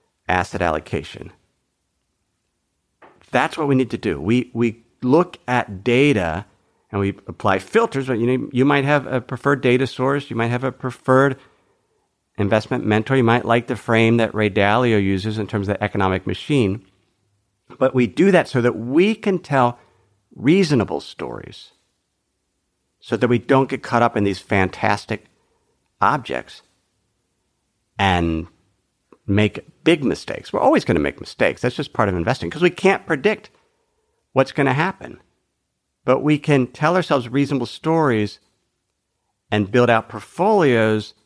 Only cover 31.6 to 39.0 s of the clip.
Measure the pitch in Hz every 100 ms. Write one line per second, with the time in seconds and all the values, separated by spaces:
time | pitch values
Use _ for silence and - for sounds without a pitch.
31.6 | 127 - 143 - 104 90 85 131 85 156
32.6 | 175 - 185 196 - 151 202 208 - _
33.6 | _ _ _ _ _ _ _ 139 131 -
34.6 | 139 131 180 - 120 - _ _ _ _
35.6 | _ _ _ _ - 131 147 147 151 143
36.6 | 123 - 151 185 - 143 120 131 139 139
37.6 | 120 - 156 165 151 110 104 - _ _
38.6 | _ _ _ _